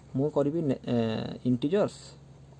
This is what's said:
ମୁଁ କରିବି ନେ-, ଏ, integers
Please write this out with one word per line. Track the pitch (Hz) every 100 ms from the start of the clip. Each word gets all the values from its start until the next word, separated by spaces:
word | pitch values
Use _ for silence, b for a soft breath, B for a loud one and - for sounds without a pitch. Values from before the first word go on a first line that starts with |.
| - 131
ମୁଁ | 147
କରିବି | 147 139 170
ନେ-, | 147 - -
ଏ, | 120 113 110 123 - 123
integers | 123 147 202 139 - - - - - -